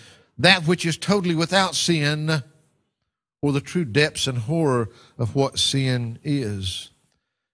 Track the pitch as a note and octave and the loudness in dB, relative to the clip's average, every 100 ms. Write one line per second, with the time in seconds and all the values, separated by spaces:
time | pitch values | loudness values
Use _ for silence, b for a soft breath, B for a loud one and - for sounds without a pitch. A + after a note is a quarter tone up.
0 | B B B B E3 F#3+ D#3 F3+ E3+ D3+ | B B B B 4 4 2 0 -2 -2
1 | - G3+ F3 D#3+ E3 F#3+ F#3 D3+ - E3 | 0 0 2 0 2 2 2 0 0 2
2 | D3 D3+ D#3 D#3 - _ _ _ _ _ | 0 -2 -2 -2 -4 _ _ _ _ _
3 | _ _ _ _ C#3+ C#3 - F3+ C#3 A#2 | _ _ _ _ -2 -2 -2 -4 0 2
4 | D3+ - - A#2+ G#2+ E3 D3+ B2 A2 b | 0 0 -4 -4 -4 0 2 0 -2 b
5 | b b A2+ C3+ C3+ - - C#3 C3 B2 | b b -2 0 0 0 0 0 0 -2
6 | A#2 A#2 D3+ C#3+ A2 G2+ F#2 - - _ | -4 -8 -4 -2 -2 -4 -6 -8 -12 _
7 | _ _ _ _ _ | _ _ _ _ _